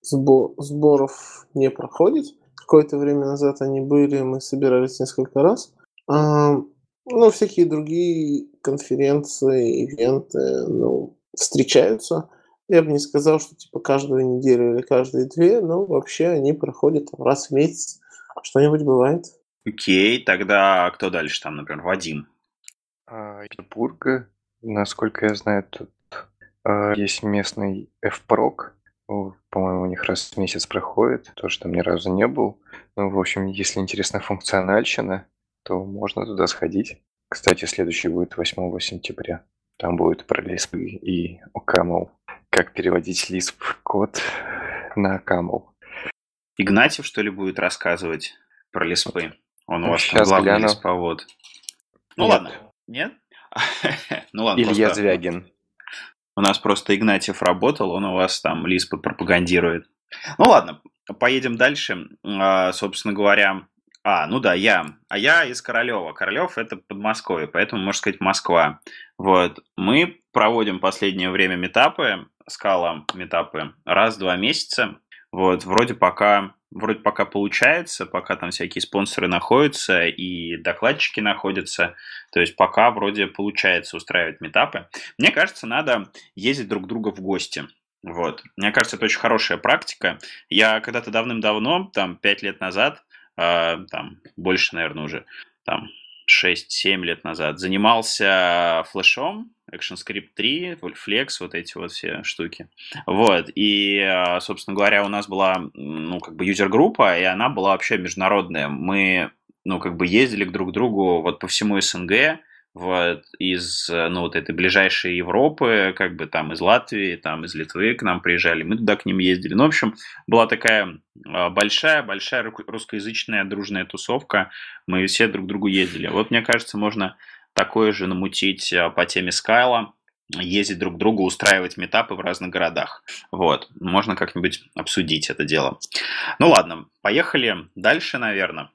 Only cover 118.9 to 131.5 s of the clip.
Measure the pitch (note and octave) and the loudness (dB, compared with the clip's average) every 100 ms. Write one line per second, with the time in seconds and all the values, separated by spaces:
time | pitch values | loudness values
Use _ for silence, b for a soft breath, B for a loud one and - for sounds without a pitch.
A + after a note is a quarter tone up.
118.9 | G2+ F#2+ F#2 F2+ F2+ F#2 G2+ D3+ D3+ A#2 | 0 0 0 2 2 0 2 4 2 -2
119.9 | - B B - A#2 A2+ A2+ A2+ G#2+ F#2+ | -4 B B 2 4 4 2 2 2 0
120.9 | D2+ _ - - E2 F2 F#2 G#2 - D#3 | -8 _ -20 -8 -2 0 2 2 2 2
121.9 | D3+ A2+ G2 - C3 A2 - - A2 - | 2 0 -8 -4 -4 -6 -10 -12 -12 -8
122.9 | G#2+ G#2 A2 - G#2+ G2 G2+ G2+ G2 F#2 | -8 -6 -8 -4 -4 -2 -6 -4 -6 -6
123.9 | - - B2+ - G#2 F#2 B B B - | -8 -4 -4 0 0 0 B B B -4
124.9 | F#2 F#2 - F2+ - F#2 G2 G2+ F#2+ F2+ | 0 0 2 2 2 -4 -2 0 2 0
125.9 | D#2+ F2 F2+ A2 A#2 A2+ A#2 - G#2 G#2+ | -2 -2 -2 0 0 2 0 -2 -4 -4
126.9 | G#2 F#2 - B B B - G2 A2+ G#2+ | -2 -6 -8 B B B -2 0 2 2
127.9 | G2+ F#2 F#2 F#2+ - G2 F#2 - F2+ E2+ | 0 -4 -4 -4 -2 -2 -2 -2 0 0
128.9 | E2+ F2 - F2+ - - A#2 B2+ A#2+ G#2+ | 0 -2 -2 -4 -4 2 4 4 0 -4
129.9 | _ _ _ _ F2+ F2+ G2 G2+ F#2 F#2 | _ _ _ _ -10 -2 -2 -2 -4 -6
130.9 | E2 G#2+ A2 F#2 - G#2 | 0 0 2 0 2 2